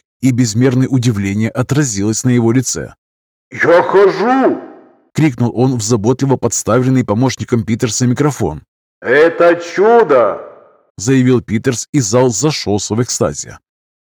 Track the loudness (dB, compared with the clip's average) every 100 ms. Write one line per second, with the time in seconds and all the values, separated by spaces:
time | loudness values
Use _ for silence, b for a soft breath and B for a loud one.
0 | _ _ -2 0 0 2 0 2 0 0
1 | 0 -2 -2 -2 -4 -4 -2 0 -2 -2
2 | -2 -2 0 2 2 0 -2 -8 -10 -16
3 | _ _ _ _ _ -4 2 4 4 4
4 | 4 2 0 2 0 -2 -10 -20 _ _
5 | _ -2 0 0 -4 0 0 0 -2 0
6 | 0 0 0 0 -2 -4 0 0 2 0
7 | 0 0 -2 -2 -2 -2 -2 -2 -2 -2
8 | -2 0 -2 -2 -6 -6 _ _ _ _
9 | 0 4 4 4 2 2 -4 0 4 4
10 | 4 2 2 -2 -12 -20 _ _ _ -10
11 | -2 2 2 0 0 -4 -4 -6 -4 -4
12 | 0 2 2 0 -4 -4 -4 -4 -2 -4
13 | -4 -2 -4 -4 -14 -20 _ _ _ _
14 | _